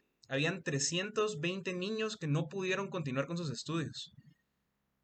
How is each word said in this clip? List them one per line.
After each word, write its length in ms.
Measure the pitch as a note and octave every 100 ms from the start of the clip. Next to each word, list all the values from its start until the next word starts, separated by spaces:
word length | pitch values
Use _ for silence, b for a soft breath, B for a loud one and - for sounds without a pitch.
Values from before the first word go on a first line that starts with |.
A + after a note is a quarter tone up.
| - _ -
habían 360 | C3+ D#3 F#3+
trescientos 760 | E3+ C#3+ - F3 G#3 A3 G#3+ E3
veinte 340 | E3+ F#3+ F3+
niños 440 | F3+ F#3+ A3 A3 G#3+
que 100 | D#3
no 200 | D3 E3
pudieron 420 | G3 F#3 F#3+ G3
continuar 360 | F3+ C#3+ B2+ C#3
con 100 | E3+
sus 140 | E3
estudios. 600 | A#2 - E3 C#3 - - - - - _ _ _ _ _ _